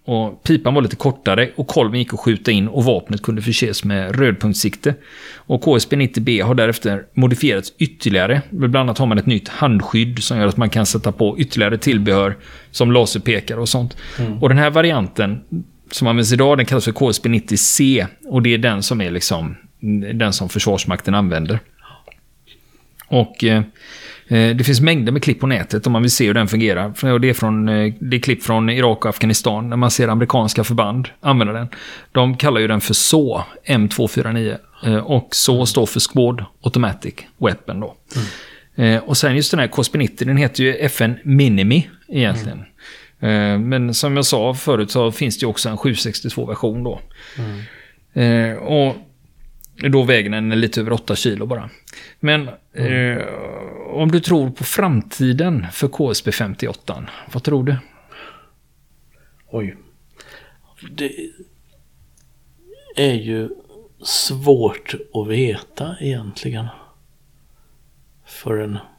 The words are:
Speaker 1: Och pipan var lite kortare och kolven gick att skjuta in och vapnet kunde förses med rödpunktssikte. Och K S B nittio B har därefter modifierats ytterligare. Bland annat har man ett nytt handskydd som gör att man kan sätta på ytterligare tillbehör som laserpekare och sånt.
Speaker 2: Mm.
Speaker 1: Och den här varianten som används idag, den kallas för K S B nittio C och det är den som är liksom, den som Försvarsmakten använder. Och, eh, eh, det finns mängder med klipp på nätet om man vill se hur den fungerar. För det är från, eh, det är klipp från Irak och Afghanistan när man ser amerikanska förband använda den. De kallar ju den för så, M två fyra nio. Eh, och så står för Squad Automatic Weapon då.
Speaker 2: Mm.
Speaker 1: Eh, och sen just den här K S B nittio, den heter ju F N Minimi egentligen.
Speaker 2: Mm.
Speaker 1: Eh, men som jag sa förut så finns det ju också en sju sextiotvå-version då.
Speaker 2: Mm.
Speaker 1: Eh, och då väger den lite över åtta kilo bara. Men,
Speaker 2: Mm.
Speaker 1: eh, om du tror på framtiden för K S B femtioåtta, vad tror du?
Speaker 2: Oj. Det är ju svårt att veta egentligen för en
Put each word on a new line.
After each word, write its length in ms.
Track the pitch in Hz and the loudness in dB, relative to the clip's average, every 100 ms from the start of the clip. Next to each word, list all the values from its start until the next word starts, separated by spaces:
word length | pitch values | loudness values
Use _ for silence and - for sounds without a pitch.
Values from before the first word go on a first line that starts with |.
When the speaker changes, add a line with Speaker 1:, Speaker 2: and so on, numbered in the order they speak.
| - | -4
Speaker 1:
Och 360 | 113 110 92 | -2 -2 -4
pipan 300 | - 156 143 | 0 2 2
var 80 | 143 | 2
lite 140 | 120 - | 0 0
kortare 540 | 139 127 - 95 123 - | -2 -2 0 2 0 -2
och 120 | 135 | -2
kolven 320 | 156 113 120 | 0 2 0
gick 140 | 123 | -4
att 60 | 107 | -2
skjuta 320 | - 107 - | 0 0 2
in 160 | 107 104 | 0 0
och 160 | 127 120 | 0 2
vapnet 360 | 104 - 104 | 0 -2 -6
kunde 180 | - 110 | -4 -4
förses 420 | 110 113 117 98 | -2 -2 -2 -2
med 320 | 101 101 92 117 | -4 -2 -2 2
rödpunktssikte. 800 | 135 101 107 98 104 - 147 135 - - - - | 2 2 0 0 -2 -2 -2 -2 -6 -20 -20 -14
Och 260 | - 123 | -4 -2
K 140 | 160 127 | 4 2
S 140 | - | 2
B 60 | 143 | 0
nittio 260 | 131 - | 0 0
B 200 | 113 113 | 0 2
har 140 | 101 127 | 2 2
därefter 500 | 113 113 107 101 - | 2 0 -2 -4 -4
modifierats 600 | - 127 123 147 98 - - | 2 2 4 2 0 -4 -4
ytterligare. 640 | 151 - - 98 95 139 - | -4 -2 0 2 2 0 -2
Bland 260 | 185 127 131 | -2 0 2
annat 220 | 127 107 | 0 0
har 80 | 127 | 2
man 120 | 107 | 2
ett 80 | 135 | 2
nytt 220 | 110 - | 0 -2
handskydd 760 | - 147 107 - 113 117 123 | -2 2 2 2 0 -2 -2
som 140 | - 120 | -4 0
gör 100 | 101 | 0
att 100 | 98 | 2
man 120 | 113 | 0
kan 160 | 117 104 | 0 0
sätta 260 | - 110 | 0 -2
på 240 | - 107 - | 0 0 0
ytterligare 380 | - - 104 110 | -2 0 0 2
tillbehör 600 | - 117 101 98 98 104 - - - | 2 2 4 2 2 -2 -10 -20 -8
som 200 | - 120 | 0 4
laserpekare 680 | 123 113 107 127 107 - 110 | 6 4 0 -2 -2 -2 -4
och 100 | 117 | -2
sånt. 280 | 127 123 - - - | -2 -2 -6 -12 -6
Speaker 2:
Mm. 180 | 117 107 | -6 0
Speaker 1:
Och 60 | 135 | 2
den 80 | 135 | 4
här 120 | 147 | 4
varianten 720 | 151 165 147 95 - 101 113 - 165 - _ - | 4 2 2 -2 -2 -2 -4 -8 -10 -10 _ -12
som 160 | - 123 | -2 0
används 260 | 117 110 | 2 2
idag, 240 | 123 139 143 | 4 4 4
den 80 | 120 | 2
kallas 200 | 131 117 | 0 0
för 60 | |
K 180 | 107 135 | 0 0
S 120 | - | 0
B 80 | 120 | 0
nittio 280 | 117 - 107 | 0 0 0
C 480 | - - 135 131 95 - - | 0 2 4 2 0 -6 -4
och 140 | 135 | 0
det 120 | 120 | 2
är 40 | 113 | 2
den 260 | 120 101 | 2 0
som 180 | 98 120 | -2 -2
är 100 | 90 | -2
liksom, 440 | 87 - 85 80 87 - _ 107 107 98 | -4 -2 -2 -4 -8 -18 _ -2 -2 -2
den 200 | 117 110 | -2 0
som 160 | 98 95 | -2 -4
Försvarsmakten 640 | 104 110 98 - 87 - 101 | -2 0 0 -2 -4 0 0
använder. 440 | 98 80 78 113 - _ - - - - _ _ _ - _ _ _ - - | 2 0 -2 -4 -6 _ -20 -20 -20 -20 _ _ _ -20 _ _ _ -20 -2
Och, 360 | 127 117 - | 0 0 0
eh, 140 | 113 110 107 - - - - - - | 2 2 0 -6 -20 -20 -20 -14 0
eh, 280 | 117 113 120 | 4 4 2
det 80 | |
finns 180 | 127 127 | 2 4
mängder 300 | 156 160 113 | 4 2 2
med 120 | 139 | 0
klipp 160 | 139 117 | 0 0
på 80 | 131 | 0
nätet 400 | 120 85 107 127 | 0 -2 -2 0
om 60 | |
man 80 | 117 | 2
vill 100 | 120 | 2
se 160 | - 113 | 2 2
hur 60 | |
den 140 | 107 107 | 2 2
fungerar. 440 | 110 110 87 101 | 2 2 0 -2
För 260 | 107 135 120 | -2 0 2
det 100 | 127 | 2
är 40 | |
från, 360 | 120 113 107 110 | 2 0 0 2
eh, 240 | 107 107 107 | 2 0 -2
det 180 | 131 123 | -4 -2
är 40 | |
klipp 220 | 123 120 | 0 -2
från 260 | - 113 110 | 0 0 0
Irak 360 | 120 123 107 113 | 2 2 2 -2
och 40 | |
Afghanistan 600 | - 110 110 123 107 117 | 0 0 0 0 -2 -4
när 80 | 120 | 0
man 140 | 123 | 0
ser 160 | - 117 | 2 2
amerikanska 560 | 110 120 131 110 - | 2 2 2 0 0
förband 460 | 110 117 104 120 123 - | 0 0 0 -2 -6 -6
använda 320 | 143 131 104 | 0 2 2
den. 140 | 110 120 - - - - | -2 -8 -12 -18 -20 -4
De 260 | 131 127 127 | 0 2 2
kallar 240 | 147 117 | 0 2
ju 60 | 110 | 2
den 140 | 107 | 0
för 120 | - | 0
så, 500 | 110 - 160 139 98 - - | 0 2 2 2 -2 -8 -10
M 260 | - 131 107 | 0 2 2
två 180 | - 113 | 0 -2
fyra 240 | - 117 | -2 -2
nio. 260 | 113 110 - - - 120 | -2 -4 -6 -12 -8 -2
Eh, 120 | 107 | -2
och 300 | - 135 - | 2 0 0
så 340 | - - 123 123 | -2 2 2 2
står 200 | - 110 | 2 0
för 140 | 107 | 0
Squad 440 | - 135 120 123 95 _ | -2 2 2 0 -8 _
Automatic 500 | 120 127 113 - 107 - - - | -4 0 0 -2 -10 -14 -16 -4
Weapon 420 | - - - 95 | -2 -2 -6 -10
då. 160 | 107 - - 135 104 - - - _ - | -10 -12 -12 -8 -8 -10 -18 -20 _ 0
Speaker 2:
Mm. 200 | 113 113 | 2 2
Speaker 1:
Eh, 80 | |
och 140 | - 139 | 0 0
sen 180 | 147 131 | 2 2
just 160 | - | 0
den 80 | 170 | 0
här 80 | 123 | 0
K 140 | - | -2
S 100 | 123 | -2
B 60 | 151 | 0
nittio, 260 | 127 - 127 | -2 -2 0
den 120 | 135 | 2
heter 260 | 139 - | 2 2
ju 120 | 131 131 | 0 2
F 220 | 143 - | -2 0
N 160 | 113 120 | -2 0
Minimi 640 | - 135 139 98 98 143 - - - | 2 4 6 4 4 4 2 -4 -6
egentligen. 560 | 160 113 98 107 - - _ - - - _ | 0 0 0 -6 -10 -16 _ -20 -20 -20 _
Speaker 2:
Mm. 340 | 110 107 104 | 0 0 2
Speaker 1:
Eh, 60 | 101 120 | 0 0
men 260 | 131 120 | 0 0
som 220 | 113 143 139 | 0 0 0
jag 100 | 135 | 0
sa 280 | 131 113 | 0 0
förut 380 | 131 - 120 104 | -2 0 0 0
så 200 | 131 117 | 0 0
finns 280 | 110 117 104 | 0 -4 -2
det 40 | |
ju 60 | 120 | -4
också 200 | 104 120 | -4 -6
en 80 | 107 | -2
sju 180 | 139 113 | -2 -2
sextiotvå-version 880 | 117 104 117 - 117 107 117 117 | -4 -6 -8 -6 -6 -4 -4 -4
då. 160 | 123 - - - - - | -6 -8 -12 -20 -18 -12
Speaker 2:
Mm. 1120 | 110 101 110 - - _ _ - 120 117 113 | -10 -10 -14 -20 -20 _ _ 0 2 2 0
Speaker 1:
Eh, 60 | 110 | -4
och 380 | - 151 139 123 - _ _ - - - - - 139 | -2 0 0 -2 -12 _ _ -20 -20 -20 -20 -6 2
då 140 | 135 | 4
väger 260 | 123 120 101 | 4 2 2
den 200 | 107 110 | -2 0
lite 300 | 110 113 117 | 0 0 -2
över 120 | 110 | -2
åtta 220 | 113 - 104 | -2 -2 -2
kilo 300 | 127 101 110 | -2 -2 -4
bara. 240 | 120 110 - - - - - | -8 -10 -18 -20 -20 -20 -4
Men, 300 | 147 151 139 - _ - | 0 0 -2 -12 _ -4
Speaker 2:
Mm. 400 | 123 127 123 120 | -2 0 0 -2
Speaker 1:
eh, 60 | - - - - - - - | -6 -10 -12 -12 -14 -14 -8
om 180 | 143 156 | 0 2
du 80 | 165 | 2
tror 300 | 170 170 131 | 2 2 0
på 140 | 127 | -4
framtiden 1040 | 127 - 196 123 - - 131 127 175 151 87 | -6 0 2 0 -2 -2 0 2 0 -2 -4
för 160 | - 143 | -4 -4
K 240 | - 143 | 0 -2
S 120 | 101 | -2
B 80 | - | -2
femtioåtta, 720 | - 107 - 117 - - 71 - - - | -4 -4 -6 -8 -8 -12 -12 -12 -16 -12
vad 100 | 127 | -6
tror 200 | 139 143 | -2 0
du? 120 | 127 131 - _ _ - - - _ _ _ _ _ _ _ _ _ _ _ | 0 -2 -4 _ _ -20 -20 -20 _ _ _ _ _ _ _ _ _ _ _
Speaker 2:
Oj. 240 | 110 101 - - _ _ - - - - _ _ _ 170 | -8 -8 -10 -20 _ _ -20 -20 -20 -20 _ _ _ -18
Det 200 | 139 143 - 80 - 185 _ _ _ _ _ _ _ _ _ _ _ 359 508 571 440 | -10 -8 -8 -16 -18 -20 _ _ _ _ _ _ _ _ _ _ _ -20 -20 -14 -4
är 180 | 139 | -2
ju 360 | 120 110 113 - - - - - _ | -2 -4 -6 -6 -12 -20 -20 -20 _
svårt 920 | - - - 135 143 131 139 - - - - | -6 -4 -4 -2 4 4 2 -2 -12 -14 -10
att 140 | 113 107 | -8 -4
veta 680 | 110 127 98 - - 147 180 | -2 -2 -4 -10 -10 -10 -8
egentligen 640 | 143 127 104 - 131 113 117 - - _ _ _ _ _ _ _ _ _ _ _ _ _ - | -6 -6 -8 -10 -8 -8 -10 -14 -20 _ _ _ _ _ _ _ _ _ _ _ _ _ -20
för 320 | - - 110 | -12 -6 -6
en 200 | 107 101 - | -6 -10 -14